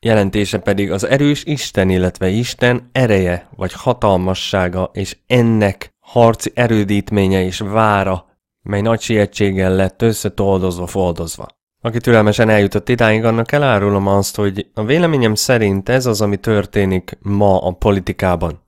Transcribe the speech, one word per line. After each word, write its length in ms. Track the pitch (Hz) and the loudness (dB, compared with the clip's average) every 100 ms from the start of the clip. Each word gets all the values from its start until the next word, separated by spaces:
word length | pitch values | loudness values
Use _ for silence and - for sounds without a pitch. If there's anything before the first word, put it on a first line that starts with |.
Jelentése 580 | 113 110 98 107 101 104 | 2 2 2 0 -2 -4
pedig 340 | - 98 101 | -2 -2 -2
az 120 | 92 | -2
erős 400 | 107 135 143 147 | 0 0 2 0
Isten, 460 | - 147 - - 95 | -4 -6 -4 0 2
illetve 380 | 92 92 - 95 | 2 0 -2 -2
Isten 600 | 101 123 - 123 123 123 | -2 -4 -2 0 0 -4
ereje 560 | 131 127 101 90 87 - - | -2 2 2 0 -4 -8 -10
vagy 160 | 92 | -10
hatalmassága, 1160 | - - 117 107 92 92 92 - 98 90 90 92 | -6 -4 0 2 2 0 -4 -2 -2 -2 -2 -6
és 240 | - 95 - _ | -6 -10 -10 _
ennek 680 | 123 117 110 101 95 - _ | 0 2 2 0 -2 -12 _
harci 520 | _ - 117 110 - | _ 2 4 2 -6
erődítménye 880 | - 120 110 98 101 95 104 95 95 | -2 0 0 0 -2 0 0 2 2
és 140 | 92 92 | 0 -4
vára, 680 | 104 107 110 104 98 92 - _ _ _ | -4 0 2 2 0 -4 -8 _ _ _
mely 180 | - 101 | -6 -4
nagy 200 | 107 113 | 0 -2
sietséggel 760 | - 110 101 - 101 95 92 | 0 0 0 0 -2 0 0
lett 280 | 92 95 - | 2 0 0
összetoldozva, 840 | 117 107 104 - 98 95 92 87 87 | -2 0 -6 -4 0 0 0 -4 -6
foldozva. 600 | 98 90 82 82 - - _ _ _ | -2 -2 -2 -8 -10 -16 _ _ _
Aki 180 | 117 117 | -6 -4
türelmesen 480 | 117 117 107 104 113 | 4 4 4 2 4
eljutott 400 | 107 101 104 - | 4 2 0 -2
idáig, 360 | 120 113 110 | 0 2 2
annak 280 | 113 113 117 | 0 0 0
elárulom 540 | 147 143 110 101 101 98 | 0 2 2 2 0 2
azt, 300 | 98 98 - | 0 0 -2
hogy 300 | 101 98 - | -4 -4 -10
a 100 | - | -8
véleményem 500 | 107 151 175 151 113 | -2 0 2 2 0
szerint 540 | 104 - 123 107 98 95 | 0 0 2 2 0 0
ez 180 | 127 123 | -2 0
az, 140 | 104 | 0
ami 160 | 104 101 | -2 -2
történik 840 | - 107 98 - 98 92 - - | 0 0 0 -2 0 0 -4 -14
ma 360 | - 101 101 92 | -4 0 2 2
a 140 | 90 | 0
politikában. 920 | 90 110 98 90 95 95 87 85 80 | -2 0 0 -2 -2 0 0 -4 -8